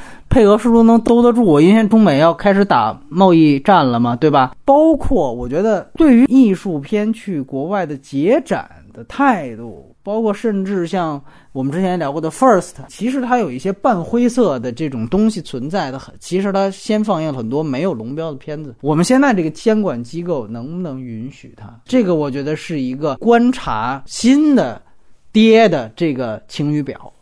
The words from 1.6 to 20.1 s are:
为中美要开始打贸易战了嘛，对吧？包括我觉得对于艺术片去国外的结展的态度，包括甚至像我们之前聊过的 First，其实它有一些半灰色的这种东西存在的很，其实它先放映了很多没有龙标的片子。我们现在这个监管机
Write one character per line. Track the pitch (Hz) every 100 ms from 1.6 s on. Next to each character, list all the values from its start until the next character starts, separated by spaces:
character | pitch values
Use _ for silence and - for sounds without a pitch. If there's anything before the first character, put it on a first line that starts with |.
| 170
为 | 220 208
中 | 220
美 | 196 139
要 | 165
开 | 170 202
始 | 196
打 | 202 131 107 - -
贸 | 170 190
易 | 165 151 139
战 | 208 180 135
了 | 117
嘛， | 120
对 | 120 156
吧？ | 139 131 -
包 | - 285 320
括 | 311 - 240 135
我 | 120 123
觉 | 151
得 | 220 190 - -
对 | 311 233
于 | 262
艺 | 262 226
术 | 180 196 151
片 | 139 208 214
去 | 220 - 160
国 | 127 135 160
外 | 202 160
的 | 139
结 | - 139 170 294
展 | - 147 - - -
的 | -
态 | 117 - 277 196 131 110
度， | 117 78 67 _
包 | 196 220
括 | 220
甚 | 202 233 196
至 | 190 196 170
像 | 185 160 143 - - _
我 | 135
们 | 135
之 | 165
前 | 185 180
聊 | 143
过 | 160
的 | 156
First， | - 262 190 - - -
其 | - 226
实 | 269
它 | 240 247
有 | 170
一 | 123
些 | 190
半 | 190 262 175
灰 | 160 240 240
色 | 247 196 127
的 | 123
这 | 117 156
种 | 123 113
东 | 190 220
西 | 202
存 | - 127 143
在 | 196 139
的 | 127
很， | - -
其 | - 185
实 | 202
它 | 196 196
先 | 190 - 214
放 | 214 165
映 | 156
了 | 131
很 | 113
多 | 143
没 | 156 131
有 | 185
龙 | 120 113
标 | 147 160
的 | 135
片 | - 151
子。 | 143 -
我 | 143
们 | 156
现 | 175 254
在 | 285
这 | 196
个 | 160
监 | - 226 214
管 | 190 120
机 | 120